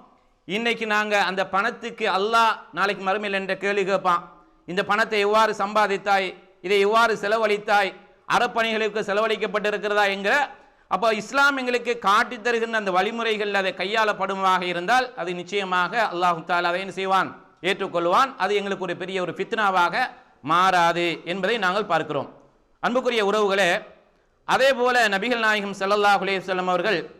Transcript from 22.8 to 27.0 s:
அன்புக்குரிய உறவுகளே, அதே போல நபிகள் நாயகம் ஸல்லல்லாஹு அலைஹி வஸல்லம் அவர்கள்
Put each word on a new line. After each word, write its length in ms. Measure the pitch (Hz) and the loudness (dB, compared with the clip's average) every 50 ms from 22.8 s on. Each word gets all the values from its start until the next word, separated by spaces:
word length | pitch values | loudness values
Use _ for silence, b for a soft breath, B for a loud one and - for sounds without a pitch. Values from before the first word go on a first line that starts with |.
அன்புக்குரிய 460 | - 185 240 254 233 247 240 220 208 | -4 -2 -2 0 0 0 0 0 0
உறவுகளே, 580 | 196 202 214 214 196 196 196 190 170 180 214 - - - - _ _ _ _ _ _ _ _ _ | 2 2 2 2 2 2 2 2 2 2 0 -4 -8 -18 -20 _ _ _ _ _ _ _ _ _
அதே 280 | - 170 214 254 277 269 | -2 2 4 4 4 4
போல 360 | 240 247 247 247 247 226 208 | 4 2 2 2 2 2 2
நபிகள் 300 | 196 190 202 240 247 233 | 2 0 0 -2 -2 0
நாயகம் 360 | 226 214 214 214 196 202 190 190 | 2 2 2 0 -2 -4 -6 -4
ஸல்லல்லாஹு 500 | 190 196 208 208 208 202 202 185 190 190 | -2 0 0 2 4 4 4 2 2 0
அலைஹி 120 | 196 190 | -2 -4
வஸல்லம் 260 | 175 180 185 185 180 | -2 -4 -4 -2 0
அவர்கள் 480 | 185 180 175 170 220 196 160 | 0 0 0 0 0 0 -2